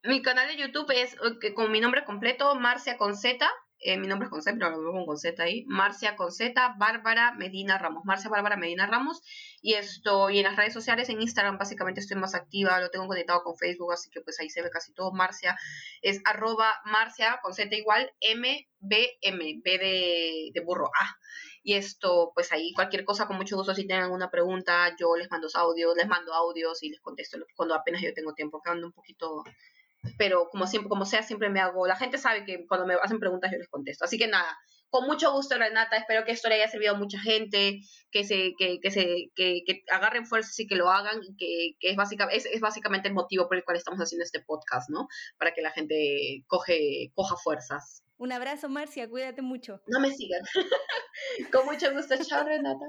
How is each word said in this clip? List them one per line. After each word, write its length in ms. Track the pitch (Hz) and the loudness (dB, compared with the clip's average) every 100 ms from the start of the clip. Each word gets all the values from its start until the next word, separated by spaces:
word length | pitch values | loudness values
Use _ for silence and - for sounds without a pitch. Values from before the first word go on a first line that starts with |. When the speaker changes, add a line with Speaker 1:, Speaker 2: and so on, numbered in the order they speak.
Speaker 1:
Mi 200 | - 262 | 2 0
canal 260 | 254 254 269 | 2 2 2
de 80 | 294 | -2
YouTube 340 | 277 285 294 | -4 -4 0
es, 240 | 254 247 | 2 0
eh, 240 | - 233 233 | -2 -2 -2
que 140 | 208 | -6
con 160 | 202 220 | 0 0
mi 100 | 220 | 4
nombre 240 | 240 262 | 4 2
completo, 500 | 294 202 233 247 285 | 0 -4 -2 2 2
Marcia 420 | 277 240 240 262 240 | 4 2 0 -2 -2
con 200 | 202 202 | -2 0
Z, 320 | 247 254 302 494 _ _ | -2 2 0 0 _ _
eh, 200 | - 190 | -2 -2
mi 80 | 190 | 0
nombre 200 | 196 - | -2 -4
es 40 | |
con 100 | 156 | -4
Z, 160 | 151 220 | -4 0
pero 220 | 175 160 | -2 -2
lo 120 | 160 | -4
pongo 140 | 185 165 | -4 -4
con 120 | 147 | -4
Z 240 | 170 170 | -4 -2
ahí, 220 | 170 226 - | -2 -2 -4
Marcia 500 | 190 202 202 214 208 | 2 2 2 -4 -2
con 160 | 180 | -6
Z, 440 | - 233 240 254 202 | -2 0 2 2 4
Bárbara 540 | 208 233 220 226 240 | 2 2 2 4 4
Medina 420 | 233 185 190 196 190 | 2 -6 -4 0 0
Ramos, 280 | 165 160 | 0 -4
Marcia 260 | 190 196 208 | -2 -2 0
Bárbara 260 | 208 208 202 | 0 0 0
Medina 300 | 170 175 202 | -2 0 2
Ramos, 340 | 233 277 330 - - - - | 2 0 -4 -12 -20 -20 -6
y 140 | 208 | 0
esto, 560 | 214 202 - 214 196 196 | 0 0 -4 2 6 6
y 80 | 202 | 6
en 60 | |
las 120 | 196 202 | 4 4
redes 160 | 214 | 0
sociales, 360 | 226 233 233 254 | 0 0 0 0
en 120 | 220 | -2
Instagram, 380 | 233 220 202 196 | -2 2 0 0
básicamente 420 | 202 202 185 190 | -6 -2 -4 -4
estoy 160 | 202 196 | -6 -4
más 160 | 190 | -2
activa, 460 | 185 - 196 196 185 | -4 -4 0 4 4
lo 80 | 180 | 0
tengo 160 | 185 190 | -4 -4
conectado 360 | 185 175 180 | -4 2 0
con 140 | 175 165 | 0 -4
Facebook, 340 | 175 175 170 | -4 -2 -4
así 160 | 175 - | -4 -4
que, 120 | 170 | -12
pues, 180 | 160 156 | -10 -8
ahí 80 | 156 | -6
se 140 | 170 | -4
ve 80 | 170 | -4
casi 240 | 170 - | -6 -10
todo, 180 | - 190 | -6 -4
Marcia, 440 | 190 185 190 180 185 - - - - | 2 0 2 -2 -2 -8 -14 -16 -4
es 200 | 190 196 | -2 0
arroba 480 | 220 214 220 220 220 214 | 0 0 0 4 2 2
Marcia 560 | 208 214 226 - 226 240 | 0 2 2 2 0 2
con 100 | 294 | -4
Z 220 | - 208 214 | -4 -2 -2
igual, 340 | 214 214 262 _ | 2 2 2 _
M 480 | 220 226 247 285 _ _ | 0 2 0 -2 _ _
B 400 | 196 214 247 - | 0 2 2 0
M, 400 | 196 185 156 156 | -2 -2 -6 -4
B 160 | 180 185 | 0 2
de, 720 | 190 185 180 170 165 160 156 | 2 2 2 2 0 -4 -6
de 60 | 170 | -6
burro, 220 | 170 180 143 | -2 -2 2
A, 300 | - - - - - - - | 2 0 -4 -18 -18 -18 -10
y 120 | 196 | 0
esto, 580 | 202 196 - 190 175 170 | 0 0 -2 4 4 4
pues, 180 | - 175 | 2 0
ahí 200 | 156 170 | 0 0
cualquier 320 | 185 190 202 | 0 0 0
cosa, 220 | 202 202 208 | -2 -2 -2
con 100 | 190 | -2
mucho 200 | 190 196 | -4 -2
gusto, 180 | 196 | 0
si 120 | 190 196 | -2 0
tienen 180 | 185 | 0
alguna 260 | 180 180 180 | 0 -2 0
pregunta, 640 | 175 180 185 185 175 175 170 | 2 2 2 2 4 4 4
yo 180 | 170 170 | 2 2
les 140 | 175 | 0
mando 180 | 170 156 | -6 -2
audios, 400 | 170 175 165 170 170 | 2 2 4 2 4
les 100 | 202 | 2
mando 260 | 180 165 | 0 0
audios 500 | 160 170 170 165 160 | 0 0 0 -4 -4
y 80 | 156 | -10
les 100 | 151 | -12
contesto 380 | 156 - 156 165 | -14 -14 -12 -12
lo, 80 | 165 - | -14 -4
cuando 180 | 165 | -2
apenas 260 | 156 160 175 | 0 2 2
yo 140 | 170 | 2
tengo 180 | 160 156 | -4 -8
tiempo, 300 | 151 151 151 | -6 -8 -6
que 80 | 170 | -4
ando 160 | 170 170 | -4 -4
un 60 | |
poquito, 500 | - - 165 160 156 - - _ _ _ _ - - | -14 -20 -8 -6 -6 -12 -20 _ _ _ _ -12 0
pero 300 | 202 180 170 | 4 4 2
como 160 | 196 190 | 0 -2
siempre, 220 | 214 202 | -2 0
como 160 | 196 | -2
sea, 180 | 196 220 | 2 0
siempre 260 | 226 208 208 | 0 -2 0
me 100 | 196 | 2
hago, 260 | 185 185 180 | 2 2 0
la 100 | 185 | 0
gente 220 | 254 269 | -2 0
sabe 260 | 247 214 | 0 0
que 220 | 202 180 175 | -2 -10 -2
cuando 200 | 185 185 | 0 2
me 80 | |
hacen 240 | 180 202 214 | 2 2 0
preguntas 320 | 185 185 190 | 0 0 -2
yo 80 | 180 | -4
les 100 | - | -8
contesto, 360 | 147 139 139 | -10 -10 -6
así 140 | 180 226 | -4 0
que 100 | 226 | 2
nada, 280 | 196 170 160 _ _ _ | 2 0 -6 _ _ _
con 180 | 254 262 | 0 2
mucho 260 | 302 311 | 2 4
gusto, 260 | 277 277 247 | 4 0 2
Renata, 380 | 220 220 220 220 | 2 2 2 0
espero 280 | 226 220 | 2 0
que 60 | 220 | 2
esto 160 | 233 226 | -2 2
le 80 | 220 | 4
haya 120 | 220 | 2
servido 260 | 220 208 | 2 2
a 40 | 202 | 2
mucha 200 | 202 202 | -2 -4
gente, 600 | 214 220 214 202 196 202 202 - _ | 2 2 2 2 2 0 -12 -20 _
que 100 | 208 | -2
se, 280 | 202 196 185 180 | 0 0 0 0
que, 220 | 185 180 | -2 0
que 100 | 190 | 0
se, 400 | 196 180 175 - | 2 2 0 -4
que, 280 | - 185 175 175 | 0 0 2 -2
que 160 | 185 - | -4 0
agarren 360 | 190 208 240 233 | 2 2 0 0
fuerzas 300 | 226 220 - | 0 0 -8
y 80 | 214 | -2
que 80 | 190 | 4
lo 140 | 175 | 6
hagan, 300 | 190 208 220 | 4 2 -6
y 140 | 190 196 | -8 -8
que, 400 | 175 170 170 - | -4 -2 -2 -2
que 100 | 185 | -2
es 60 | 196 | 2
básica-, 320 | 202 202 196 | 0 0 2
es, 160 | 220 - | 2 0
es 140 | 226 | 0
básicamente 480 | 214 - 202 190 196 | 0 -2 -2 0 0
el 60 | |
motivo 340 | 196 - 185 175 | -2 0 0 2
por 80 | 185 | 0
el 80 | |
cual 120 | 180 170 | 0 -4
estamos 240 | 175 185 | -4 -4
haciendo 220 | 165 170 | -4 -4
este 160 | 170 - | -6 -6
podcast, 480 | - 156 - 127 127 | -6 -8 -4 -6 -4
¿no? 180 | 156 277 - - _ | -6 -6 -10 -16 _
Para 140 | 165 | -2
que 80 | 165 | -2
la 120 | 156 | -4
gente 720 | 160 156 156 147 143 139 139 _ | -4 -2 0 2 0 -2 -8 _
coge, 640 | 180 175 165 147 139 131 | -2 2 2 2 -2 -6
coja 220 | - 185 175 | -4 -2 -2
fuerzas. 680 | 165 151 - 143 - - _ _ | -2 -2 -4 -10 -10 -20 _ _
Speaker 2:
Un 160 | 247 | -8
abrazo, 360 | 247 247 294 302 | -6 -6 -6 -6
Marcia, 420 | 277 294 285 226 | -8 -8 -10 -10
cuídate 320 | 247 262 247 | -8 -8 -6
mucho. 380 | 254 254 - 196 - | -6 -6 -10 -16 -2
Speaker 1:
No 140 | 254 | 2
me 100 | 277 | 2
sigan. 280 | 277 190 180 190 | 0 -6 -6 0
<laughs> 960 | 370 359 539 - 494 - - 539 466 - | -2 2 -2 -2 -6 -8 -12 -8 -8 2
Con 140 | 262 269 | 2 2
mucho 260 | 294 302 | 0 0
gusto, 220 | 277 294 262 | -2 0 -2
chao, 200 | - 285 | 0 -2
Renata. 420 | 302 302 277 277 | 0 0 0 -4